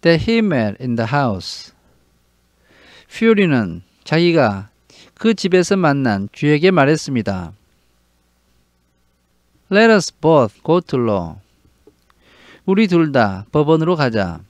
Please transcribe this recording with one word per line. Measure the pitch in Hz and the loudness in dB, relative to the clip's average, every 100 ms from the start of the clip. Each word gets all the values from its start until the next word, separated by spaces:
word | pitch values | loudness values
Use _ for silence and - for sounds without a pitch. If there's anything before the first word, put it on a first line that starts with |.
that | 170 165 156 | 2 0 0
he | 226 | 0
met | 220 147 107 101 | 0 -2 -2 -6
in | 127 | -6
the | 117 113 | -4 -2
house. | 143 135 95 - - - _ _ _ _ _ _ _ _ _ _ _ _ - _ | -2 -2 -4 -8 -16 -20 _ _ _ _ _ _ _ _ _ _ _ _ -20 _
퓨리는 | - 226 214 190 135 101 82 - _ | -2 0 2 2 0 -2 -8 -16 _
자기가 | - 156 175 165 123 98 101 _ _ _ - | -4 0 2 2 0 -2 -10 _ _ _ -20
그 | _ 220 | _ -2
집에서 | 220 196 180 175 196 | -2 0 0 0 0
만난 | 165 139 131 101 101 | 0 0 0 -2 -4
쥐에게 | - 147 147 175 | -4 0 2 2
말했습니다. | 185 139 156 - 131 107 95 85 92 _ _ _ _ _ _ _ _ _ _ _ _ _ _ _ _ _ _ _ _ _ | 2 2 0 -2 -6 -4 -6 -10 -16 _ _ _ _ _ _ _ _ _ _ _ _ _ _ _ _ _ _ _ _ _
Let | 196 226 | 2 4
us | 220 - | 4 0
both | _ 156 160 117 _ | _ 2 2 2 _
go | - 170 | -2 -2
to | 170 139 | 0 -4
law. | 117 101 85 80 _ _ _ _ _ _ _ _ _ _ _ - | -2 -2 -4 -12 _ _ _ _ _ _ _ _ _ _ _ -16
우리 | - 190 220 | -4 0 2
둘 | 175 160 | 2 2
다 | 135 107 95 104 | 2 0 -2 -6
법원으로 | 151 147 160 160 175 | -2 2 0 0 0
가자. | 135 113 92 82 95 | -2 -2 -4 -8 -16